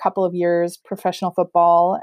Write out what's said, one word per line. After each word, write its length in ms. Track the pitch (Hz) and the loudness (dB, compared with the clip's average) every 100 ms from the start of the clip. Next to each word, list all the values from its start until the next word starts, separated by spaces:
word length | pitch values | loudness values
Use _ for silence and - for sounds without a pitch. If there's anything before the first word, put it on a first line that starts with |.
couple 220 | 190 190 185 | -4 -2 -2
of 80 | |
years, 440 | 180 175 175 170 - | -2 0 0 -2 -6
professional 540 | _ 190 185 180 180 | _ -8 -6 -4 -4
football, 680 | 175 170 175 170 170 175 190 | -2 -2 2 4 4 2 -2